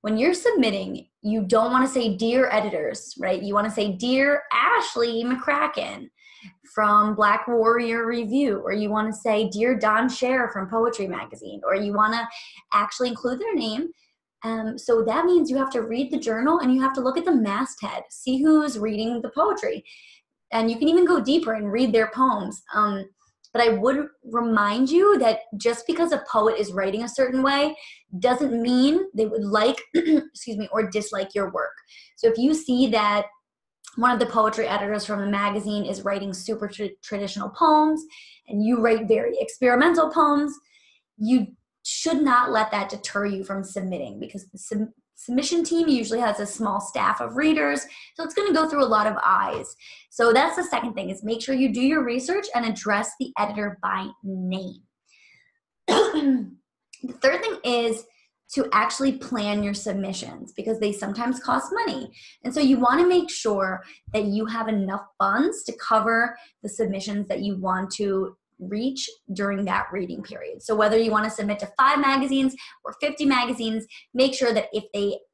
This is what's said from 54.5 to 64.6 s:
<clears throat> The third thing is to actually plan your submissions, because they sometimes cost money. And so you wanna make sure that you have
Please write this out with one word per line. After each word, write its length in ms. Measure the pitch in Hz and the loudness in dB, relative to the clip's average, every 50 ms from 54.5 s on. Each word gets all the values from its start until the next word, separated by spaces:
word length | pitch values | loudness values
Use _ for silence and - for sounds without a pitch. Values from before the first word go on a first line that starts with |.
| 185 190 190 185 185 - _ _ _ _ _ _ _ _ _ _ _ _ _ _ _ _ _ _ _ _ _ | -6 -6 -8 -10 -14 -18 _ _ _ _ _ _ _ _ _ _ _ _ _ _ _ _ _ _ _ _ _
<clears throat> 720 | - 440 453 415 - 403 311 294 277 262 240 202 185 180 _ _ _ _ _ _ _ - _ | 2 4 4 4 4 2 0 2 2 2 2 -2 -6 -12 _ _ _ _ _ _ _ -20 _
The 120 | - 247 - | -14 -14 -10
third 260 | - - 262 311 - | 0 0 0 2 2
thing 160 | - 440 392 - - | -4 -6 -6 -4 -4
is 400 | 247 240 240 233 233 220 226 - _ _ _ _ _ _ _ _ _ | -2 0 0 0 0 -2 -4 -8 _ _ _ _ _ _ _ _ _
to 160 | - 277 262 - - | -2 -2 -2 2 2
actually 380 | 208 226 - - - 269 277 | 2 2 2 0 0 0 0
plan 500 | 262 269 - - 254 226 208 208 208 208 | 0 -2 -6 -6 -6 -4 -2 -2 -2 -2
your 100 | 208 202 | -2 -2
submissions, 800 | 202 202 - 214 190 196 196 190 190 190 - - - - - - | -4 -4 -6 -6 -4 -4 -4 -6 -8 -8 -10 -12 -14 -16 -18 -16
because 260 | _ - - 226 220 220 | _ -10 -4 -4 -2 -2
they 140 | 214 208 | -2 -2
sometimes 480 | 202 202 202 196 202 220 240 247 262 - | -2 -4 -6 -8 -6 -4 -2 -4 -4 -4
cost 320 | - - - 269 - - | -2 -2 -2 -2 -2 -4
money. 420 | 381 453 466 381 - 269 240 - - - - - - _ _ | -4 -4 -2 -4 -4 -6 -10 -12 -16 -20 -20 -20 -20 _ _
And 80 | 247 | -6
so 80 | 269 302 | -2 2
you 180 | 294 262 269 233 | 4 4 4 4
wanna 280 | 247 240 262 311 349 | 4 4 4 4 4
make 240 | 359 359 359 - - | 6 4 4 2 0
sure 520 | - - - 226 208 196 190 190 185 185 - - - _ _ - | -8 -4 -2 -2 0 0 0 -2 -4 -8 -10 -18 -20 _ _ -4
that 120 | - 220 208 | -4 -2 0
you 200 | 202 202 214 220 | 0 -2 -2 -2
have 240 | 220 220 226 | -4 -4 -4